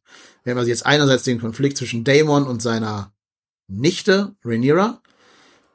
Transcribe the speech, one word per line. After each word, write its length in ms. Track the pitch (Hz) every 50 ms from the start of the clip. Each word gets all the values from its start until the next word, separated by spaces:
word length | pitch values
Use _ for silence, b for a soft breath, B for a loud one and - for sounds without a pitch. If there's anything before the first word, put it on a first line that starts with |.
| _ B B B B B B B B
Wir 80 | 123
haben 60 | 123 123
also 100 | 123 120
jetzt 160 | 120 113 -
einerseits 380 | 131 143 151 147 139 131 123 -
den 180 | 135 123 113
Konflikt 360 | 117 113 117 - 139 139 139 -
zwischen 280 | 131 113 120 117 113
Daemon 420 | 135 135 147 156 151 143 143 139 131
und 140 | 123 113
seiner 500 | 110 120 113 113 113 110 104 101 98 - _ _ _ _ _ _ _ _ _ _ _ -
Nichte, 680 | 95 101 123 165 185 - - - 190 196 202 196 - _ -
Rhaenyra, 560 | 117 117 113 123 135 151 175 196 226 254 - _ b b b b b b b b b b b b b b